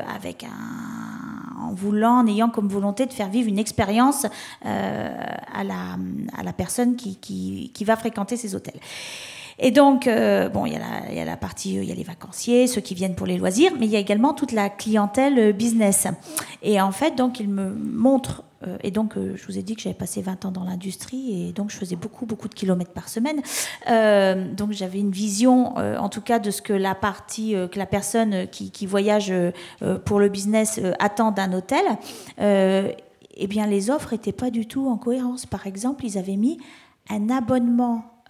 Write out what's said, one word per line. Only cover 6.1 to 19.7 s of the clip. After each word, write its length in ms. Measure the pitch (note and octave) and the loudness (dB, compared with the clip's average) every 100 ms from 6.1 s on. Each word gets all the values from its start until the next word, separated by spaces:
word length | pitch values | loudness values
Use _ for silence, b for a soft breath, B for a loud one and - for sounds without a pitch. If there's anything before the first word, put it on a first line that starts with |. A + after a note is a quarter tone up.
| - - - | -6 -6 -6
à 60 | |
la 100 | F3+ | -8
personne 420 | F3 F3+ - B3 A#3+ | -4 -4 2 2 2
qui, 200 | G3 F#3+ | -4 -12
qui, 560 | - F#3+ F#3 F#3+ - | -10 -6 -6 -6 -8
qui 100 | - | -4
va 120 | G#3 A3+ | 0 2
fréquenter 420 | A3+ A3 G3 A#3 | 0 -4 -4 -4
ces 180 | A3 F#3+ | -6 -8
hôtels. 240 | - - B B B B B B B B | -10 -16 B B B B B B B B
Et 120 | C4 | 4
donc, 340 | C4+ C#4 C4+ B3+ | 8 8 8 4
euh, 440 | A3+ A3 G3 F3+ | 4 4 4 2
bon, 180 | G3 - | 0 -2
il 60 | |
y 20 | D2+ | -4
a 40 | |
la, 300 | A#1 - - | -6 -8 -6
il 80 | E2 | -6
y 20 | |
a 60 | D#2+ | -6
la 100 | E2 | -6
partie, 440 | F#3 - F#3+ F#3+ | -8 -8 -6 -4
euh, 20 | |
il 80 | F#3 | -4
y 20 | |
a 40 | F3+ | -6
les 80 | |
vacanciers, 640 | E3+ F3 - - - A#3+ B3 | -8 -12 -14 -8 2 4 4
ceux 120 | A#3 | 2
qui 140 | - | -4
viennent 220 | F3+ F#3+ F3+ | -4 -4 -4
pour 100 | F#3 | -2
les 120 | F3+ | 0
loisirs, 340 | F#3 F#3+ F#4 D#4 | 0 4 4 4
mais 80 | A3 | 0
il 40 | |
y 40 | G#3+ | 2
a 40 | |
également 360 | G3+ G#3 C4 D4+ | 2 2 2 2
toute 160 | C#4+ | -2
la 180 | A3 G3+ | 0 0
clientèle, 680 | G3+ A3 G#3+ G3+ G#3 C4+ C4 | -2 0 2 2 4 4 6
euh, 120 | G#3+ | 6
business. 540 | G3 A#3 A3+ G#3 G3 F#3 E3+ B D#4 B B | 4 2 4 4 4 0 -4 B -10 B B
Et 180 | - G3+ | 0 2
en 120 | G3 | 2
fait, 240 | G3 D4+ B3+ | 2 0 2
donc, 240 | B3+ B3 | 0 0
il 100 | G3+ | -4
me 240 | G3 F#3+ | -2 -2
montre, 680 | - - - A#3+ C4+ C4 - - _ - | -4 -4 2 4 4 2 -8 -10 _ -10
euh, 100 | F3+ | -6
et 80 | - | -4
donc, 260 | F#3+ G#3+ G3 | -2 -2 -2
euh, 160 | F#3+ F#3+ | -6 -6
je 80 | - | -8
vous 100 | F#3+ | -8
ai 60 | |
dit 120 | F#3 | -6